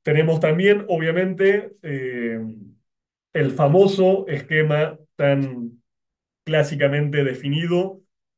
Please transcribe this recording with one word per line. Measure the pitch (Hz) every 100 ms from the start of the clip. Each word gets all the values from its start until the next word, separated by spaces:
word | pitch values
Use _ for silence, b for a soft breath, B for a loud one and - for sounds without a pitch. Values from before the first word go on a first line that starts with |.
Tenemos | - 147 160 160
también, | 160 165 196 202 202
obviamente, | 165 160 170 190 180 196 208 - -
eh, | 160 139 127 123 117 113 110 107 98 _ _ _ _ _ _
el | 156 139
famoso | 147 143 180 196 190 185 190 -
esquema | 143 - 156 156 151 - - _ -
tan | 143 139 135 123 117 120 _ _ _ _ _ _
clásicamente | - 156 143 143 139 147 147 143
definido | 135 120 143 156 170 175 190 - _ _ _